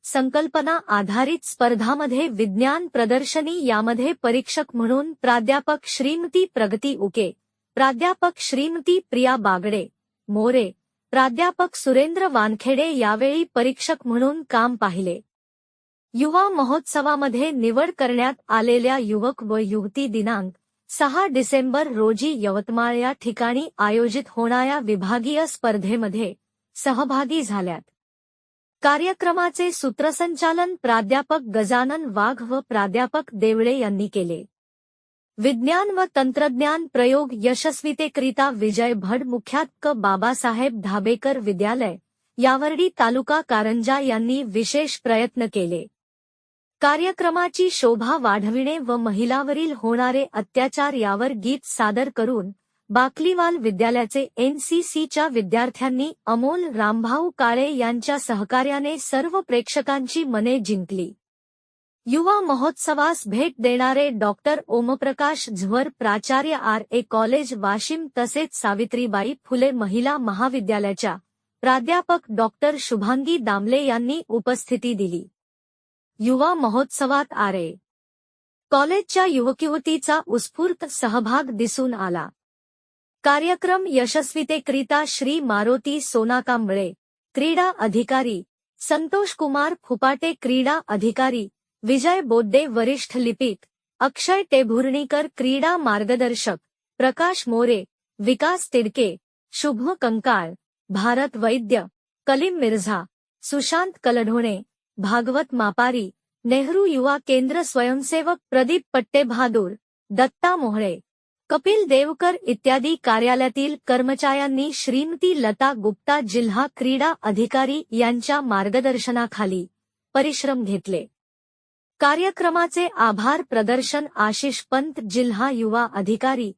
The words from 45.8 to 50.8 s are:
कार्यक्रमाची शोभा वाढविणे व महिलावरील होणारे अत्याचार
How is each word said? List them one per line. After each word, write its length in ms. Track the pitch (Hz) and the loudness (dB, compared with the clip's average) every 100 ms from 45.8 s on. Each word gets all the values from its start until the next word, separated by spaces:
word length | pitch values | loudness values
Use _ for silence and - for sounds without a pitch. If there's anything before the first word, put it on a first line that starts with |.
| - _ _ _ _ _ _ _ _ _ | -8 _ _ _ _ _ _ _ _ _
कार्यक्रमाची 880 | 285 311 359 370 349 339 349 - 370 | 2 2 0 0 0 0 -2 0 0
शोभा 460 | - 240 233 226 302 | 2 2 2 0 0
वाढविणे 600 | 233 208 208 240 262 320 | 2 0 0 0 -2 -2
व 200 | 247 240 | -2 -2
महिलावरील 760 | 226 196 240 262 277 285 320 247 | 0 0 0 0 -2 -2 -2 -2
होणारे 500 | 226 233 254 262 277 | -2 0 0 0 -2
अत्याचार 600 | 214 208 262 262 294 | -6 -2 0 0 0